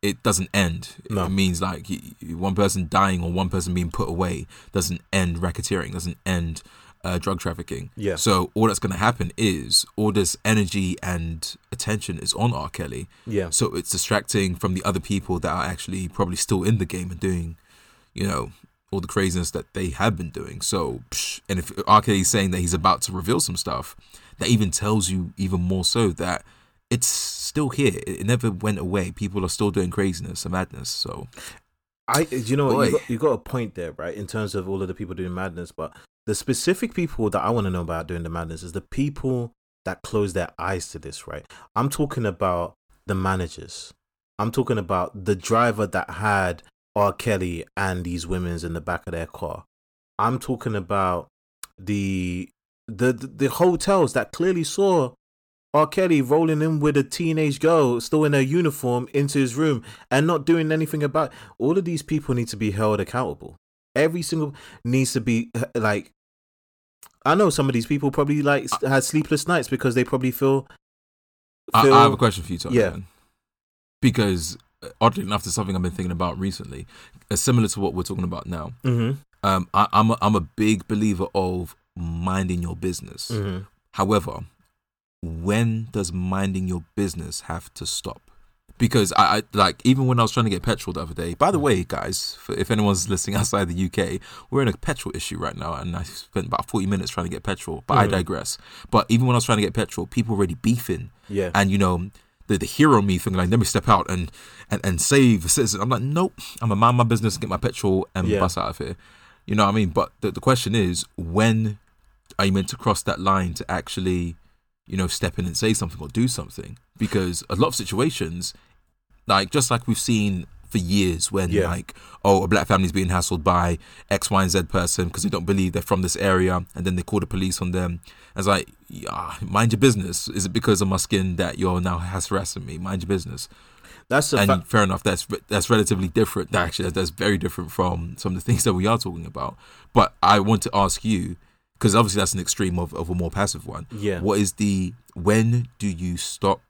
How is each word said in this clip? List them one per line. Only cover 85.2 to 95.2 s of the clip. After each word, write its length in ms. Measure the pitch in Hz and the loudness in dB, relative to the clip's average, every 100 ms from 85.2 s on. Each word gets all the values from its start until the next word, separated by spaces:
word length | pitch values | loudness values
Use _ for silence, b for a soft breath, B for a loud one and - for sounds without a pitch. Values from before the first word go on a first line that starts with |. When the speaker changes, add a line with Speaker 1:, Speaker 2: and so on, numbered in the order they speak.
Speaker 1:
when 640 | 85 82 87 107 117 113 113 | -10 -4 0 2 2 0 -4
does 220 | 107 90 | -4 -4
minding 540 | 90 92 95 98 95 92 | -2 -2 0 0 -2 -2
your 160 | 90 82 - | -4 -6 -2
business 460 | 98 85 76 - | -2 -2 -10 -10
have 320 | - 80 - - | -8 -10 -10 -12
to 100 | 78 | -8
stop? 360 | - - - _ - _ _ _ - | -6 -8 -14 _ -20 _ _ _ 0
Because 340 | 120 123 98 | 2 4 4
I, 240 | 85 98 104 | 6 6 4
I, 60 | - | 0
like, 280 | 104 95 - | 4 4 4
even 220 | 123 131 127 | 4 4 4
when 140 | 123 | 4
I 20 | |
was 100 | 113 | 4
trying 120 | - 113 | 2 0
to 60 | |
get 100 | 92 | 0
petrol 320 | - 104 - | 0 -2 -2
the 80 | 87 | -6
other 140 | 80 82 | -6 -6
day, 180 | 85 | -6
by 160 | 82 160 | 2 2
the 80 | 185 | 4
Speaker 2:
Mm. 60 | |
Speaker 1:
way, 200 | 143 101 | 2 2
guys, 520 | 87 65 - - - - | 0 -4 -4 -6 -8 -12
for, 140 | - | -8
if 160 | - 95 | -4 0
anyone's 400 | 110 104 95 85 | 2 4 2 0
listening 260 | 95 - 104 | -2 -2 0
<laughs> 40 | |
outside 280 | 107 101 92 | 0 2 2
the 60 | |
U 160 | 87 92 | 2 0
K, 300 | - 92 95 B B B | 0 -2 -4 B B B
we're 100 | 139 | 0
in 60 | 131 | 0
a 100 | 92 | 0
petrol 340 | - - - | -4 -6 -6
issue 240 | - | -8